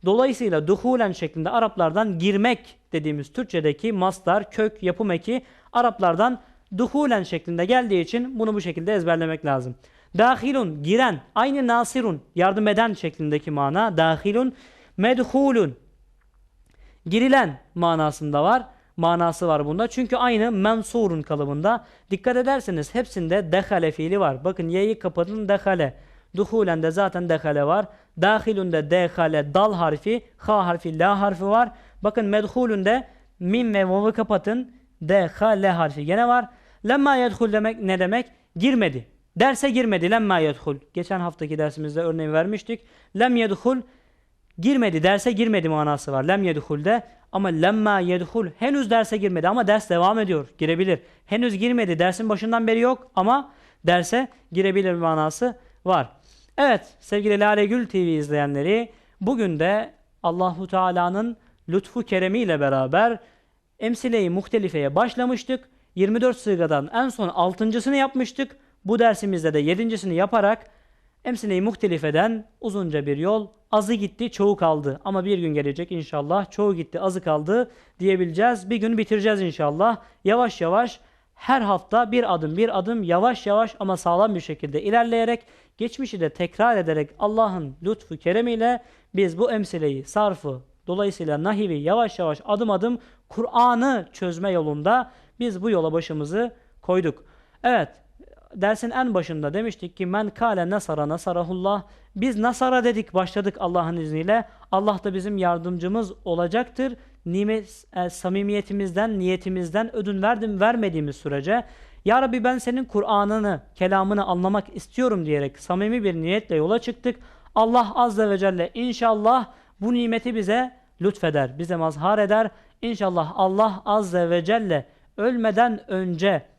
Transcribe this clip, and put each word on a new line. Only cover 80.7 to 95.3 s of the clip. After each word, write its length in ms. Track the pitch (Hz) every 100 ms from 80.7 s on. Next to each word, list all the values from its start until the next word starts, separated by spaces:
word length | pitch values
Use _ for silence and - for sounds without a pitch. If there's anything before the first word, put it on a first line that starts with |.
| 190 240 - _ _ _ _
her 260 | - 269
hafta 500 | 208 185 - 220 233
bir 220 | 240 233
adım 240 | 175 156 165
bir 220 | 226 196
adım, 240 | 185 233
yavaş 440 | 180 170 226 247 -
yavaş 280 | 202 220 -
ama 180 | 196 185
sağlam 380 | 180 175 214 196
bir 40 |
şekilde 420 | - 151 147 143
ilerleyerek, 640 | 202 226 233 226 226 233 _ _ _ _
geçmişi 420 | 233 233 269 202
de 100 | 160
tekrar 480 | - 175 - 226 220
ederek 320 | 165 156 147 -
Allah'ın 560 | 208 220 220 185 147 131
lütfu 340 | 175 214 - 156
keremiyle 640 | - 196 240 226 226 240 - _ _ 185
biz 220 | 190 165
bu 140 | 240
emsileyi, 520 | 220 196 175 151 135
sarfı, 580 | 135 208 208 180 147 131 - _ -
dolayısıyla 560 | 180 202 190 165 147
nahivi 360 | 175 208 208 156
yavaş 400 | 147 214 226 -
yavaş 220 | 170 147 -
adım 260 | 208 226
adım 280 | 196 220 240 - _ _
Kur'an'ı 800 | - 226 233 247 240 254 247 165
çözme 380 | - 185 170 196
yolunda 600 | 180 151 147 151 240 247 - _